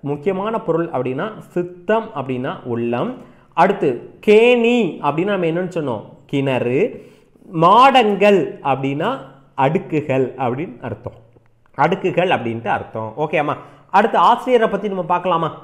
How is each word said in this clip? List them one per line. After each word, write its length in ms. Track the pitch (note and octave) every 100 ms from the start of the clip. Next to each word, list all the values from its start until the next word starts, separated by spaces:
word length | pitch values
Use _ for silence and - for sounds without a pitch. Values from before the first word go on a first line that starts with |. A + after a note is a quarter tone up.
முக்கியமான 600 | C#3+ C#3+ G3 F#3+ G#3 A3+
பொருள் 300 | A3 D#3+ E3
அப்படின்னா 480 | C3+ B2 C3 G3+ G#3+
சித்தம் 720 | - - F3 - - A3 G#3+
அப்படின்னா 420 | D3 C3 B2+ C3 F#3
உள்ளம். 520 | C3 A#2 A#2+ A#2+ F#3 C4 - - _
அடுத்து 640 | - F#3 F#3+ E3 A#2+ - - -
கேணி 720 | G#3+ A#3 B3 A#3 A#3+ G3 -
அப்படின்னா 220 | D3 D3+
நம்ம 220 | F#3+ G3 E3
என்னன்னு 280 | E3 F#3
சொன்னோம், 260 | E3+ D3 A2 - - _
கிணறு. 840 | C#3+ C3+ B2+ A#2 C3 A#3 - - - _ _ -
மாடங்கள் 1080 | F3 E3 G#3+ C4 C4 G#3+ G3 G3+ G3 C3+ -
அப்படின்னா 560 | C#3 C3+ C#3 C#3 F#3 C4+ - - _
அடுக்குகள் 800 | - C3+ F3 - D#3 D3 C3+ B2+ -
அப்படின்னு 420 | C3+ B2+ F#3 B3+
அர்த்தம், 320 | B2 G2+ - - _ _ _ _ _
அடுக்குகள் 540 | - D3+ F#3+ F#3 D3 F#3
அப்படின்ட்டு 380 | C3 A#2 A2+ A#2+
அர்த்தம். 480 | A#2+ - A2+ A2 G#2+
ஓகேம்மா, 380 | D3+ E3+ D3 C3 - - _
அடுத்து 280 | F#3+ G#3+ G#3+
ஆசிரியரை 500 | F3 A#3+ B3+ B3 A3
பத்தி 200 | G3 G3+
நம்ம 160 | F#3+
பார்க்கலாமா? 580 | E3+ F3 F#3 E3+ D#3+ -